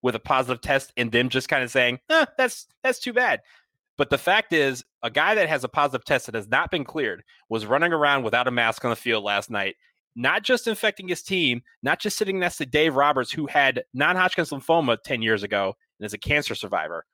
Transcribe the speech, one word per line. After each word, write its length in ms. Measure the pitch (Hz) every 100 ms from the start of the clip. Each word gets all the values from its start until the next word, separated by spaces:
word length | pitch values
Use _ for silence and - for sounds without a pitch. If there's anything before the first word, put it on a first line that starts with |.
with 120 | 127
a 60 | 113
positive 400 | - 135 127 127
test 320 | - 135 - -
and 140 | 117
them 180 | 117 127
just 180 | 131 -
kinda 200 | 147 123
saying, 320 | 131 123 127 _
"Eh, 160 | 320 294 -
that's, 300 | 254 - - _
that's 140 | 262 247
too 160 | -
bad." 260 | 233 247 123 _ _ _ _ _ -
But 140 | 143
the 80 | 139
fact 340 | - 202 -
is, 320 | 165 139 127 - _
a 80 | 117
guy 240 | 113 165
that 140 | 220 170
has 160 | 151
a 40 | 123
positive 360 | - 143 -
test 220 | - 135 -
that 80 |
has 140 | 113 101
not 220 | 127 165
been 140 | 180
cleared 400 | 135 156 123 90 - _ _
was 160 | 113
running 300 | 107 - 170
around 280 | 165 147 139
without 240 | 117 120 123
a 40 |
mask 340 | 120 117 113
on 60 | 123
the 60 | 117
field 280 | - 110
last 260 | 104 101 -
night, 260 | 107 98 - _ _ _
not 280 | - 127 185
just 240 | 208 254 -
infecting 420 | 214 220 - 185
his 140 | 175
team, 400 | - 190 156 120 - _
not 180 | 123 160
just 160 | 214 -
sitting 220 | 208 190
next 180 | 180 -
to 100 | 135
Dave 280 | 131 160
Roberts, 380 | 135 143 135 120
who 140 | - 147
had 380 | 147 139 123 -
non-Hodgkin's 560 | 127 147 185 180 - 165
lymphoma 480 | 139 - 165 143 113
ten 200 | - 127
years 200 | 113 110
ago 320 | 98 101 98 95 _ _
and 80 | 104
is 80 |
a 40 | 104
cancer 360 | - 147 147 110
survivor 480 | 101 92 78 82 -